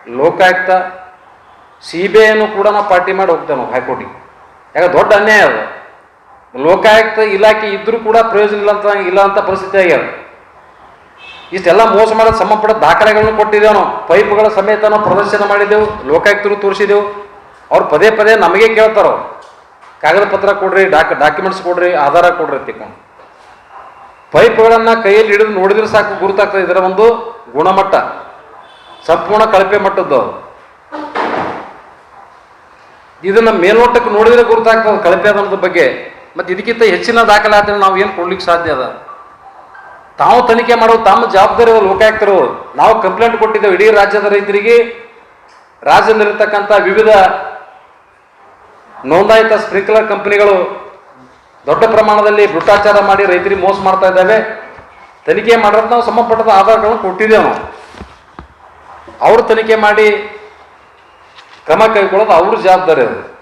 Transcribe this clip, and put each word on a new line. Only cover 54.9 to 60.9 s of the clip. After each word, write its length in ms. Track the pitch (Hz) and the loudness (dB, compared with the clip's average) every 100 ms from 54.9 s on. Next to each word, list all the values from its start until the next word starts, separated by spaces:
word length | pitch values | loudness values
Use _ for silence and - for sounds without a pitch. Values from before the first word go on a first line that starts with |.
| - - _ - | -20 -20 _ -4
ತನಿಖೆ 300 | 156 220 233 | -2 2 2
ಮಾಡಿದ್ರೆ 340 | 208 214 220 | 2 0 0
ನಾವು 120 | 240 | 0
ಸಂಬಂಧಪಟ್ಟ 480 | 220 220 226 226 220 | 0 -2 -2 0 2
ಆಧಾರಗಳನ್ನು 480 | 196 208 226 214 226 | 2 4 2 0 -4
ಕೊಟ್ಟಿದ್ದೇವೆ 460 | 190 185 220 214 | -4 -4 0 2
ನಾವು. 320 | 151 - - - - - - - _ - - _ - _ - - - - | 0 -4 -12 -18 -20 -20 -20 -20 _ -20 -20 _ -20 _ -20 -20 -20 -2
ಅವರು 200 | 135 226 | 2 2
ತನಿಖೆ 340 | 240 220 220 220 | 2 0 0 0
ಮಾಡಿ 360 | 208 208 214 202 - - - - - _ _ | 2 2 2 0 -6 -16 -20 -20 -20 _ _